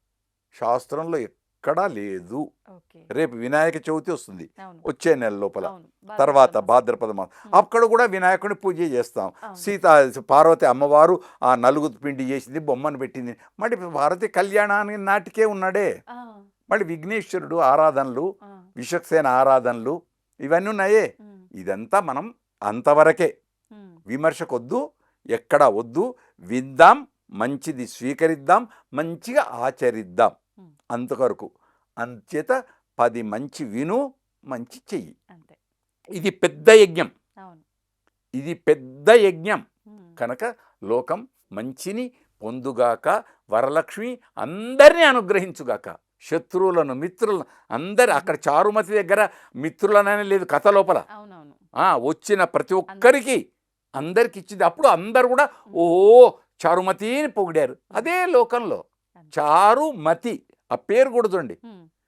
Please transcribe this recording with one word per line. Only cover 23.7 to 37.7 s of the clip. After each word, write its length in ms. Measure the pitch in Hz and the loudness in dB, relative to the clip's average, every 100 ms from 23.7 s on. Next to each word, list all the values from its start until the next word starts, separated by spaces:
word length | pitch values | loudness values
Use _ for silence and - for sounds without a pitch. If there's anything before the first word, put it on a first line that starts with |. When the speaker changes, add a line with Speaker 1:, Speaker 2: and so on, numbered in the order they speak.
Speaker 2:
మ్మ్. 240 | 214 190 170 98 | -20 -20 _ -10
Speaker 1:
విమర్శకొద్దు, 840 | 131 160 156 170 123 120 233 294 _ _ _ - | -4 -4 -4 -6 -8 -6 -8 -8 _ _ _ -8
ఎక్కడ 340 | 113 - 147 | -8 -6 -4
వద్దు, 520 | 139 104 117 131 247 247 _ _ | -2 -2 -8 -8 -8 -10 _ _
విందాం, 680 | 87 123 135 135 170 269 277 _ _ | -10 -10 -6 4 6 6 -2 _ _
మంచిది 560 | 101 117 139 165 135 117 | -8 -6 -6 -10 -12 -12
స్వీకరిద్దాం, 800 | - 127 - 160 156 139 196 240 _ _ | -10 -10 -2 -2 0 0 0 0 _ _
మంచిగా 520 | 127 165 170 - 269 - | -10 -8 -10 -6 -4 -4
ఆచరిద్దాం. 840 | 123 123 131 127 110 95 90 110 - _ _ | -4 -6 -2 -2 -2 -4 0 0 0 _ _
Speaker 2:
మ్మ్. 100 | 90 _ - | -20 _ -12
Speaker 1:
అంతవరకు. 600 | 120 123 139 127 101 104 _ _ _ _ - | -10 -8 -4 -4 -4 -14 _ _ _ _ -14
అంచేత 640 | 120 113 _ 147 151 254 247 _ _ - | -12 -14 _ -8 -4 -6 -8 _ _ -2
పది 220 | 120 117 | -2 -2
మంచి 420 | 110 107 139 - | -8 -8 -10 -14
విను, 500 | 131 110 151 233 277 - _ _ 135 | -12 -8 -4 -4 -6 -10 _ _ -14
మంచి 360 | 127 120 254 - | -14 -14 -20 -14
చెయ్యి. 220 | 190 175 _ _ | -12 -12 _ _
Speaker 2:
అంతే. 280 | 170 _ _ _ _ _ _ - | _ _ _ _ _ _ _ -18
Speaker 1:
ఇది 200 | 185 190 | -10 -8
పెద్ద 400 | - 175 147 151 | -4 -4 0 4
యజ్ఞం. 420 | 220 196 165 127 _ _ _ | 6 4 0 -10 _ _ _
Speaker 2:
అవును. 220 | 190 165 _ | -20 _ _